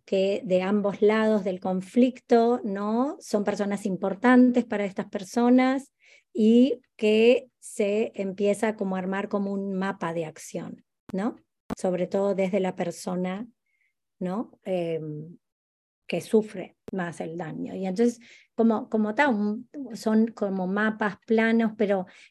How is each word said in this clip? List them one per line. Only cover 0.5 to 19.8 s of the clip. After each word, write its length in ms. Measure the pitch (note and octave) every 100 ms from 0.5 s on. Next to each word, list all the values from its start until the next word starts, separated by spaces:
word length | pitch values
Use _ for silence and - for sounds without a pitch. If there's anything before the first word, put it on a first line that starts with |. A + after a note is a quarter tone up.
| F#3
ambos 400 | F#3 G#3 G3+ F#3+
lados 420 | G#3 A3 A3 G#3+
del 160 | F#3+ F#3
conflicto, 1000 | F#3+ F#3 F#3 B3 B3+ B3 _ A#3 A#3 B3
¿no? 520 | G#3+ G3 G#3 A3+ C#4 G4
Son 240 | - G#3
personas 420 | G3+ G3+ G3+ G3+ G#3
importantes 800 | F#3 G3 F#3+ B3 B3+ B3+ A#3+ A#3+
para 200 | G#3 G3+
estas 220 | G3 F#3+
personas 880 | G3+ F#3 A#3+ A#3+ B3+ B3+ C4+ C4+ _ _ _ _
y 480 | - A3 A#3 C4 - _ -
que 500 | G#3+ G#3+ A3+ C4 - _
se 520 | - - G3+ G#3 A#3 G#3+
empieza 600 | G3 F#3+ G3+ G3+ A3 G#3+
como 200 | F#3+ F#3
a 40 |
armar 300 | F#3 G3 G#3
como 240 | G#3 G3
un 220 | G3 G3 F#3+
mapa 380 | G3 F#3+ E3+
de 120 | E3 D#3
acción, 580 | D#3+ - E3+ - - _ _ -
¿no? 240 | F#3+ A3 - _ _ _ -
Sobre 300 | F#3+ F3+ F3+
todo 280 | G3 G3+ F#3+
desde 240 | F#3 G3
la 160 | F#3 F3+
persona, 720 | F3 E3+ - F3+ F3+ F#3+ A#3+ _ _ _ _ _ _ _
¿no? 400 | F3+ G3 - _
Em, 720 | - F#3 E3+ D#3+ D#3 D3+ D#3 F3 _ _ _ _ _ _ _
que 160 | F3
sufre 560 | - A3 G#3+ F#3+ - _ -
más 280 | F#3+ F3 D#3
el 180 | F3 E3+
daño. 380 | D#3+ D#3+ F3 F#3
Y 100 | F#3+
entonces, 340 | F#3 A#3+ A#3+ - - _ -
como, 340 | A3+ G#3+ -
como 240 | A3+ G#3+ G#3+
tal, 140 | D4 G#3
un, 340 | G#3 G#3+ B3+ D4